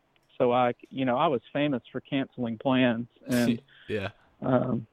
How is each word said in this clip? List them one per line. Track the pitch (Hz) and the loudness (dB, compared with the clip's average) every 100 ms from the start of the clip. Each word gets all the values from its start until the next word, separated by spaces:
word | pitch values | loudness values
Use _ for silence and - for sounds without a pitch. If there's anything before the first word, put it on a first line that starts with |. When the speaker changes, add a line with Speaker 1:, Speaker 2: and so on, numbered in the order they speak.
| _ _ _ - | _ _ _ 0
Speaker 1:
so | 123 | 2
I, | 123 123 - - | 4 2 -2 -8
you | 131 131 | -4 0
know, | 123 | 2
I | 165 | 2
was | 123 - | 0 -4
famous | 143 147 123 - | -2 -2 -2 -6
for | 127 | -12
canceling | - 139 131 - 117 110 | -6 -4 -4 -6 -6 -4
plans. | 139 131 127 117 120 _ - | 0 2 2 0 -6 _ -2
And, | 123 117 117 - | 0 2 0 -6
Speaker 2:
<laughs> | - - | -18 -8
Yeah. | 107 95 - _ _ | -6 -6 -10 _ _
Speaker 1:
um, | 139 127 127 117 113 | 0 0 0 -4 -6